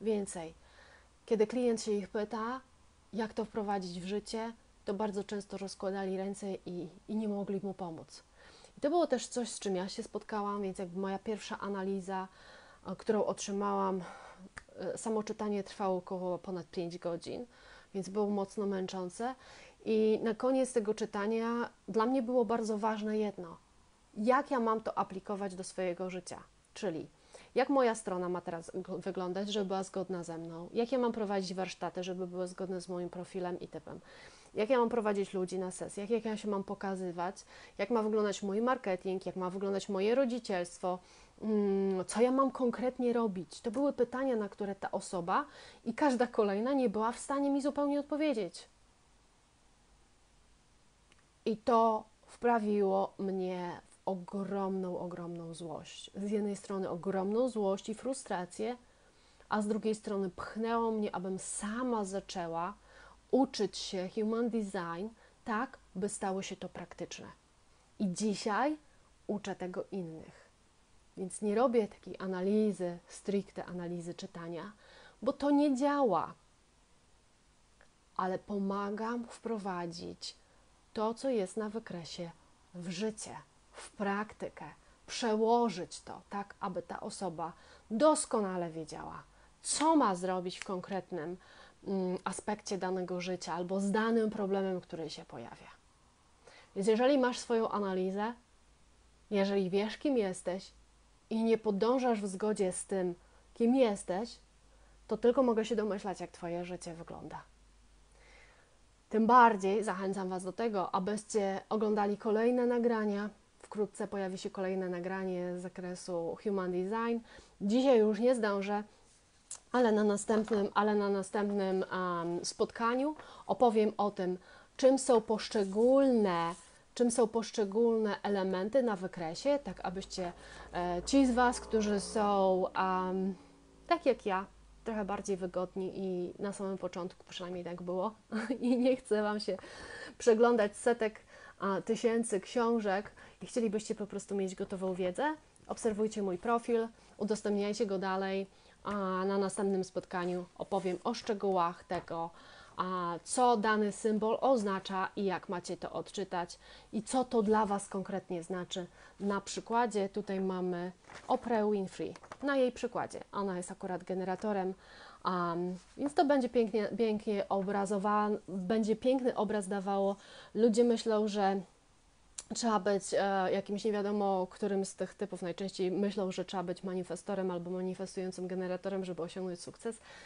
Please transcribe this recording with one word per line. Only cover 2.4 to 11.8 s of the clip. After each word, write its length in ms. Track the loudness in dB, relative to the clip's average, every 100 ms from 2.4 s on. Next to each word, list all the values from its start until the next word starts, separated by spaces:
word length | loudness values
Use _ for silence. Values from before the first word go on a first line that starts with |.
| -4 -6 -10 -20 -20 _ _
jak 220 | -6 -4
to 100 | -4
wprowadzić 560 | -4 -2 -2 -2 -2 -6
w 60 | -4
życie, 460 | -4 -4 -6 -6 -8 -18 _
to 100 | -6
bardzo 300 | -2 -2 -2
często 340 | -4 -6 -6 -8
rozkładali 580 | -8 -6 -4 -2 -2 -2
ręce 300 | -4 -6 -6 -8 -8
i, 220 | -8 -8 -12 -8
i 80 | -4
nie 120 | -2
mogli 320 | -2 -2 -4
mu 120 | -4
pomóc. 480 | -6 -8 -10 -14 -20 -20 -20 -20 -20 -20 -2
I 20 |
to 100 | 2
było 160 | 4 4
też 200 | 2 -2
coś, 220 | -4 -4
z 100 | -4
czym 180 | -2 -2
ja 120 | -2
się 140 | -6
spotkałam, 600 | -8 -10 -6 -4 -2 -2
więc 160 | -4 -4
jakby 220 | -6 -4
moja 180 | -4 -4
pierwsza 400 | -4 -6 -6 -8
analiza, 680 | -6 -4